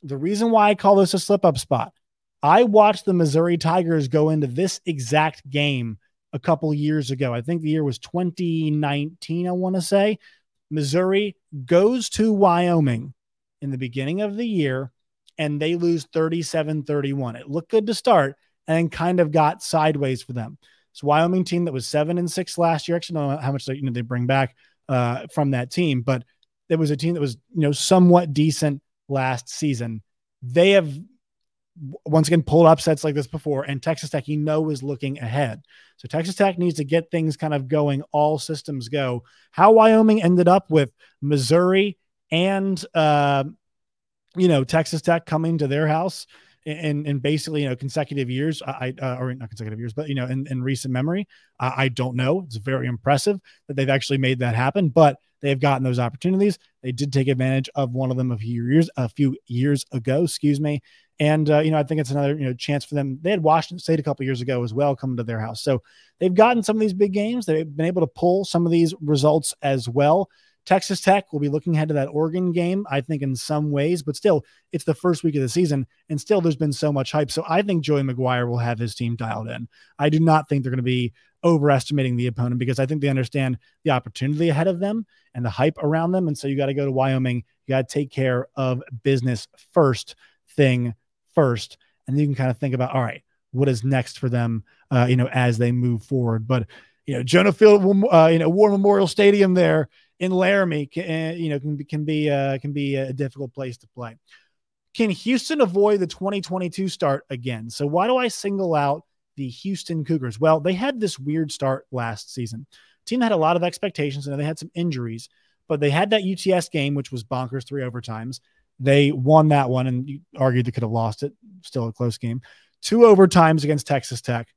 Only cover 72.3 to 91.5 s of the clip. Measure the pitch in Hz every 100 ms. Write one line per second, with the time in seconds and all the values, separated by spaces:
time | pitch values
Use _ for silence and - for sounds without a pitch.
72.3 | 175 180 170 175 190 202 139 139 156 139
73.3 | 127 - 151 151 143 147 175 147 143 214
74.3 | 160 - _ _ 165 - 151 180 165 165
75.3 | 147 131 165 175 143 127 _ _ 151 -
76.3 | 208 170 143 156 135 151 143 131 151 143
77.3 | - 165 165 202 180 143 143 135 127 127
78.3 | 123 120 120 120 117 117 - 120 117 113
79.3 | 110 110 117 117 _ _ _ 147 156 165
80.3 | 156 143 143 127 127 123 127 120 _ _
81.3 | _ 170 165 147 139 - 147 131 123 123
82.3 | 113 120 123 120 127 135 151 139 135 120
83.3 | 143 131 123 _ _ - 131 120 - 131
84.3 | 151 170 147 175 175 196 226 214 _ _
85.3 | 123 120 98 143 160 151 160 165 185 175
86.3 | 143 139 139 139 139 139 131 131 131 131
87.3 | 123 - _ - 131 127 - 143 - 131
88.3 | 123 131 - 131 123 - 120 - 135 127
89.3 | 117 - _ _ - 143 120 - - _
90.3 | _ _ - 139 123 120 113 _ _ _
91.3 | - 139